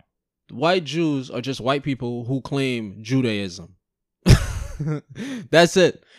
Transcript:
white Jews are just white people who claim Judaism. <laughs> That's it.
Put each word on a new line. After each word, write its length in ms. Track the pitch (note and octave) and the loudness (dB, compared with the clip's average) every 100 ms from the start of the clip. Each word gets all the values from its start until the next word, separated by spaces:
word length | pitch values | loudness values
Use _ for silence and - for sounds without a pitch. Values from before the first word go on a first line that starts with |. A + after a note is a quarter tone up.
| _ _ _ _ _ | _ _ _ _ _
white 320 | A2+ D#3+ F#3+ | -2 0 0
Jews 480 | C#3+ D#3 E3 C#3 B2+ | -2 -2 0 0 -4
are 100 | A#2+ | -6
just 180 | B2 B2+ | -6 -4
white 200 | A2+ C#3+ | -2 -2
people 440 | D3 C3 B2 A#2+ A#2 | -2 -4 -6 -6 -4
who 160 | C3+ | -4
claim 580 | - C#3 C3+ A#2+ G#2+ G#2 | -4 -2 -2 -2 -6 -12
Judaism. 720 | A2 C3 B2 G#2 G2 F#2 E2 _ _ _ _ _ | -2 0 2 0 -4 -10 -18 _ _ _ _ _
<laughs> 60 | - - - - - - D3+ D3+ - B2+ C4 B3+ D3 | 4 4 4 -6 -10 -6 -4 -4 -8 -12 -10 -10 2
That's 280 | D#3 E3+ F#3+ | 6 6 6
it. 260 | E3+ - _ | 2 2 _